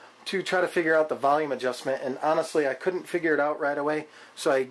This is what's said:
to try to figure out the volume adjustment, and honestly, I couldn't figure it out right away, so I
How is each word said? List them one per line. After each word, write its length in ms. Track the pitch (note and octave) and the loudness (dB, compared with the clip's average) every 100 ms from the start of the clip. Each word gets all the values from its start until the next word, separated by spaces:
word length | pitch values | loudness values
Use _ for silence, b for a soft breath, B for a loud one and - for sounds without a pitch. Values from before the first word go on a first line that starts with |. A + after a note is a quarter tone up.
| B B - | B B -6
to 180 | F#3+ | -4
try 180 | F#3 F#3 | 0 0
to 60 | F3 | 2
figure 280 | F3+ D#3+ D#3+ | 2 4 4
out 140 | D#3 | 2
the 60 | A#2 | 2
volume 360 | C#3 D3+ D3 | 2 2 0
adjustment, 520 | B2 B2+ B2 C#3 C3 | -2 -4 -4 -4 -4
and 160 | C3+ C3 | -4 -2
honestly, 460 | D3 E3 D#3 D#3+ C#3 | 0 0 0 0 0
I 80 | B2 | -2
couldn't 340 | F#3 F3+ D#3 | -2 -4 -4
figure 240 | F3 D#3+ | -2 0
it 60 | D3 | 2
out 200 | D3 D3+ | 0 0
right 200 | C#3+ C#3+ | -2 -2
away, 260 | D3 D3+ D3+ B B B | -2 -2 -6 B B B
so 160 | E3 | 0
I 160 | C3+ B2+ | 2 0